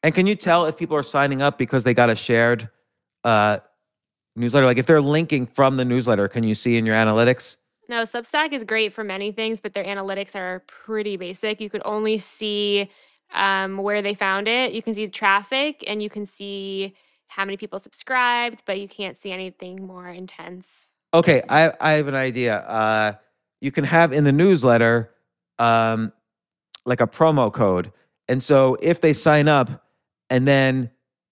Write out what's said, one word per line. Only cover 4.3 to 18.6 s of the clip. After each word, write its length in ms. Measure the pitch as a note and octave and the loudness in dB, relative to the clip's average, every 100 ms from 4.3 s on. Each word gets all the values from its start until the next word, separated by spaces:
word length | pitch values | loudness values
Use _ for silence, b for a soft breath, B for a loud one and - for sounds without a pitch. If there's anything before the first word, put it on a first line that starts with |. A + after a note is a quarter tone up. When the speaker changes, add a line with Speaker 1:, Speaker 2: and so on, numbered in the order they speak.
| - | -6
Speaker 1:
newsletter? 300 | A#2+ C#3+ C3 | 0 4 4
Like, 120 | B2 | 2
if 80 | B2+ | 4
they're 160 | D#3 | 4
linking 440 | C#3 D3+ E3 D3 B2 | 4 0 0 -2 -4
from 300 | - C3+ C3+ | 0 2 2
the 80 | B2+ | 0
newsletter, 420 | B2 A#2+ G#2+ G2+ | 0 2 0 0
can 160 | B2 | -2
you 120 | A2+ G#2+ | -2 -2
see 220 | B2 A#2 | 0 0
in 80 | A2+ | 2
your 100 | A2 | 2
analytics? 640 | A2 G#2+ A#2+ B2+ - - _ _ _ | 2 4 2 2 -4 -16 _ _ _
Speaker 2:
No, 140 | A#3+ | -6
Substack 500 | A3+ A#3+ A#3 D4+ D#4 | -6 -8 -6 -4 -4
is 100 | C#4 | -6
great 300 | G#3+ A3 G#3+ | -4 -2 -2
for 100 | G3+ | -4
many 280 | G#3+ F#3+ G#3 | -10 -6 -8
things, 280 | G3+ A3 A3 | -6 -6 -6
but 140 | G#3 | -8
their 100 | G3+ | -8
analytics 520 | F#3 G3 G3 G3 G3+ G3+ | -8 -8 -6 -8 -8 -10
are 280 | F#3 F#3 _ | -10 -10 _
pretty 500 | - - A3 G#3 G3 | -20 -10 -6 -6 -8
basic. 420 | F3+ F#3 A3 G#3+ | -10 -8 -6 -6
You 80 | G#3 | -8
could 120 | G#3 - | -8 -6
only 320 | G#3 G#3+ A3 | -4 -2 -2
see, 720 | - - G#3+ G#3 G3+ G3+ G3 b b b _ | -6 -8 -6 -4 0 -2 -4 b b b _
um, 440 | - G3 G3 F#3+ G3 | -2 0 0 -2 -4
where 240 | G3 G#3 | -4 -4
they 120 | G3+ G#3 | -4 -4
found 320 | G3 F#3+ G#3 | -2 -2 -2
it. 240 | A#3+ B3+ | -2 -2
You 80 | A3+ | -4
can 120 | A3 G#3 | -8 -8
see 100 | G#3+ | -8
the 60 | |
traffic 720 | - G#3 G3 G3+ C4+ D4 C#4+ - | -2 0 0 0 -4 -4 -6 -8
and 140 | G#3 | -8
you 80 | G#3 | -8
can 160 | G#3+ G3+ | -10 -12
see 680 | - G3+ G3 G3 G3 G3 F#3+ _ _ _ | -14 -14 -12 -10 -8 -8 _ _ _ _
how 180 | - G3 | -8 -8
many 120 | G3 | -6
people 220 | G#3+ - | -12 -14
subscribed, 840 | - - - B3+ B3 A#3+ A#3+ A3+ | -16 -18 -6 -2 0 -2 -4 -8